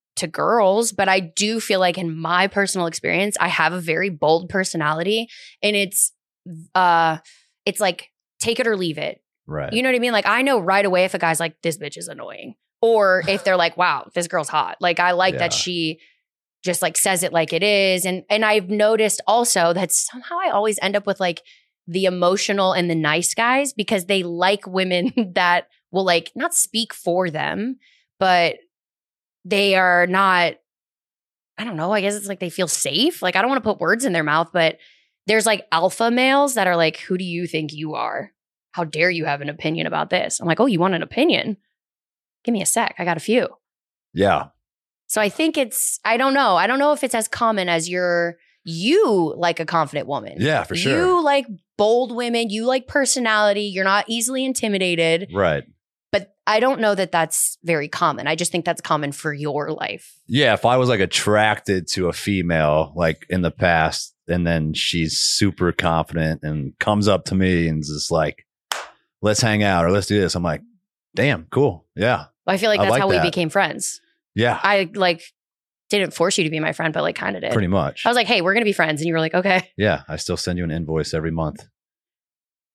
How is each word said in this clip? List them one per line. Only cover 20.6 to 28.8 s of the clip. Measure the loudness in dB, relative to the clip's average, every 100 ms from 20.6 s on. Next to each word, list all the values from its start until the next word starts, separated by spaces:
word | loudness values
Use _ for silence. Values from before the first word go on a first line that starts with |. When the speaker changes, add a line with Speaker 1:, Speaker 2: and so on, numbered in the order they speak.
| 0 -2
Speaker 1:
end | -2 -2
up | -2
with, | -2
like, | -2 -4 _ _ _ _ -8
the | -2 0
emotional | 2 0 0 -2 0 2
and | 2 0
the | 0
nice | 2 0 -2
guys | 0 0 0 -2
because | -4 -2 -2 0
they | -2
like | -2 0 0 0 -2
women | -2 0 0 0
<laughs> | -2 -2 0
that | 2 2 -2 _ _
will, | -2 2
like, | 2 0 -6
not | -4
speak | -2 -2 -4 -6
for | -8 -2 -2 -2
them, | -4 -4 -4 -6 -8 _ _ _ -2
but | 2 4 2 0 _ _